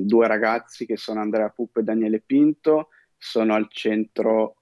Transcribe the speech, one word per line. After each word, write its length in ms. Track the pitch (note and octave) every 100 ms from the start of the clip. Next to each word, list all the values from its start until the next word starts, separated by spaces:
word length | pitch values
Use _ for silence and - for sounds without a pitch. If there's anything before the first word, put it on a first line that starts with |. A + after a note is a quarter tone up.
| G2
due 200 | A2+ A2+
ragazzi 600 | G#2+ A2 A#2 - - A#2
che 100 | G#2+
sono 240 | - G#2+
Andrea 300 | G#2 A2 G#2+
Puppo 320 | - A#2 A#2
e 20 |
Daniele 380 | A2 A2 A2 A2
Pinto 680 | - C#3 D3+ D3 D#3+ D#3 D3 _ _ _ -
sono 300 | A2+ A2 G#2+
al 120 | G#2+
centro, 880 | - A2 G#2+ A2 - A2 A2 G#2+ -